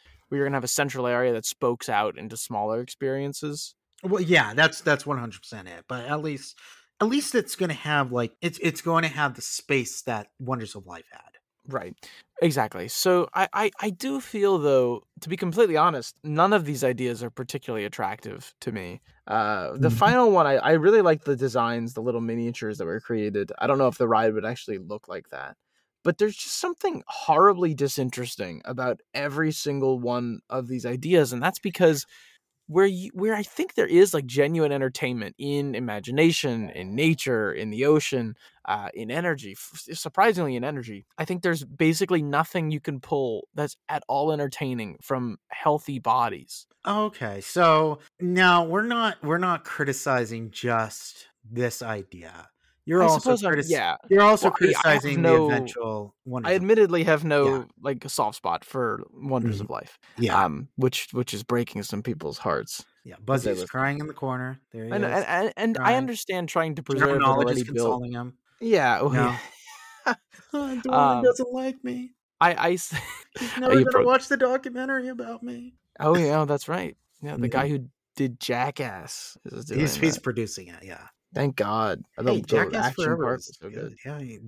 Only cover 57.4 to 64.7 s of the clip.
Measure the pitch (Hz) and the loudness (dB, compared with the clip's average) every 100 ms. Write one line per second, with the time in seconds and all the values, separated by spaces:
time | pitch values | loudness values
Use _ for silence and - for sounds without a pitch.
57.4 | 139 135 120 _ 131 127 143 - 107 - | 4 2 -4 _ -6 -6 -4 -2 -2 -2
58.4 | 90 82 - 131 117 104 - - 143 131 | -4 -4 -4 -4 -4 -4 -10 -12 -4 -2
59.4 | 117 98 107 - - - _ - 117 90 | -2 -4 -6 -10 -12 -20 _ -2 2 2
60.4 | 92 73 143 - 127 - - 123 123 101 | 2 -2 -10 -2 0 0 -6 -6 -6 -8
61.4 | 113 120 117 104 101 101 123 80 76 - | -2 -2 -2 -6 -8 -6 -6 -6 -8 -6
62.4 | 98 71 - - - _ - - 107 135 | -4 -4 -4 -12 -16 _ -20 -12 -4 -2
63.4 | - 92 92 131 135 143 151 - 131 127 | -2 -4 -6 -4 -4 -4 -8 -8 -6 -6
64.4 | 127 131 _ | -8 -12 _